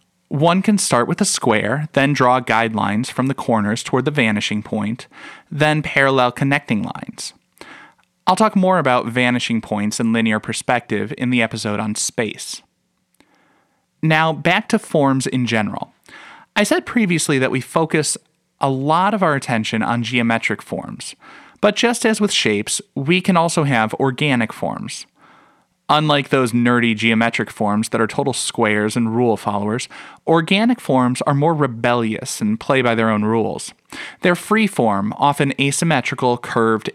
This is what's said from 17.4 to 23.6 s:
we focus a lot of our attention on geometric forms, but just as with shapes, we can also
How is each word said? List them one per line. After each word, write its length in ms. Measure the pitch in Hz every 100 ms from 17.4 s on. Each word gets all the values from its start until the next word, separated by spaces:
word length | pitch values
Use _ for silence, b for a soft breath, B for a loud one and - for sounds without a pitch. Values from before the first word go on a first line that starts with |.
| 131
we 100 | 131
focus 560 | - 165 160 160 147 - _ _ _ -
a 100 | 139
lot 440 | 135 143 165 196
of 100 | 214
our 100 | 170
attention 480 | 139 - 113 104 110
on 220 | - 117
geometric 580 | 113 123 117 113 - 104
forms, 540 | - - - - - - B B B B
but 140 | 208 202
just 300 | 233 233 220
as 140 | 214
with 140 | 208
shapes, 480 | - 113 104 107 - -
we 280 | 139 139 185
can 160 | 190 175
also 260 | 165 165